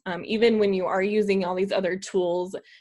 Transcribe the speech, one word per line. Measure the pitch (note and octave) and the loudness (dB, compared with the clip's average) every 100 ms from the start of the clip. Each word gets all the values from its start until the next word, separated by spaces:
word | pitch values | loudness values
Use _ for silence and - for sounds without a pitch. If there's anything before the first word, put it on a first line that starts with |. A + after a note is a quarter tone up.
| - | -8
Um, | F3 - | -8 -4
even | A3 A#3 A3 | 2 4 4
when | G3+ | 2
you | F#3+ F3 | 2 0
are | F#3+ | 0
using | G3 G#3+ G3+ G3 F3+ | 0 2 2 2 0
all | |
these | F#3 G3 | -2 -2
other | F#3+ F#3 F#3+ | 0 -2 -4
tools | - F#3+ F3 F3 F3+ - - - | -4 -2 0 -2 -4 -10 -14 -20